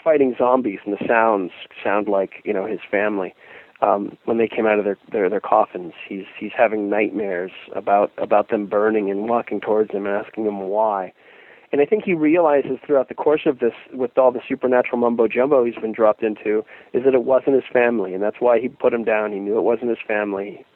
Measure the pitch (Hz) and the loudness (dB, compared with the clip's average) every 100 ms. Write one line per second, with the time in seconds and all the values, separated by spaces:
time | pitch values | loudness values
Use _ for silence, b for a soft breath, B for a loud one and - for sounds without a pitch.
0 | 165 151 131 117 123 131 120 95 - 98 | 0 2 2 2 2 2 0 -6 -6 -4
1 | - 117 113 104 87 - - - 110 101 | 0 4 4 2 -2 -10 -20 -8 -2 -2
2 | 104 98 95 - - 101 101 92 - 101 | 0 0 -2 -6 -4 -4 -4 -8 -4 -2
3 | 107 101 87 - B B B B 107 101 | 0 -2 -6 -10 B B B B 0 0
4 | 101 - - 113 110 - 110 104 101 98 | -2 -10 -4 0 0 0 0 0 0 -4
5 | _ 110 92 101 - 107 104 95 87 - | _ -2 0 -2 0 2 2 -4 -12 -16
6 | - 98 92 - 107 - 107 107 101 104 | -14 -12 -12 -12 -10 0 0 0 -2 0
7 | 107 104 101 87 92 - - - 101 101 | 0 -2 -4 -4 -6 -10 -14 -10 0 2
8 | 101 - 101 107 104 110 101 104 110 110 | 2 -2 0 0 2 -2 -2 0 2 0
9 | 98 98 113 117 - 104 - 107 107 104 | -2 -4 -2 -2 -2 -6 -2 0 0 -2
10 | 101 101 - - 107 101 95 104 110 101 | -4 -4 -6 -6 -4 -4 -4 0 0 0
11 | 90 _ B B B B B 139 143 214 | -6 _ B B B B B 0 2 0
12 | 202 165 151 175 160 143 - 127 - 143 | 0 0 2 4 4 2 0 -6 0 0
13 | 127 - 151 151 165 131 120 - - 131 | 0 -2 0 0 0 0 -2 -4 -14 -8
14 | 123 - 127 120 - 131 127 123 - 120 | -4 4 2 2 -6 -4 2 2 2 0
15 | 120 120 113 117 135 139 120 110 110 107 | 0 2 0 2 2 2 2 -2 -8 0
16 | 110 104 110 104 107 107 - B B - | 2 2 -2 -4 -2 -2 -4 B B 0
17 | 135 131 117 110 143 135 - 127 120 117 | 2 2 2 2 4 0 2 2 2 2
18 | 95 92 104 - 123 117 120 - 127 120 | -2 -4 -4 0 2 2 0 -2 0 0
19 | 110 107 107 101 101 110 92 117 120 110 | -2 -2 -2 -4 -2 0 0 0 -2 -4
20 | - 107 104 98 101 90 - | -4 -4 -2 -4 -6 -12 -20